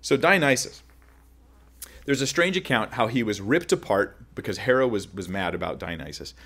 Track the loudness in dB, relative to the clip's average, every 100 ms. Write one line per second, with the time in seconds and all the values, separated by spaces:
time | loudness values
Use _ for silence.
0 | 2 2 4 4 4 2 0 -10 -20 -20
1 | -20 -20 _ _ _ _ _ -20 -20 -16
2 | -2 0 0 2 2 0 0 0 0 0
3 | 0 2 0 -2 0 0 2 0 2 2
4 | 2 -2 -18 -12 -8 -6 0 0 2 -2
5 | -6 -10 -8 -4 -4 -4 -6 -8 -8 -10
6 | -10 -14 -16 -18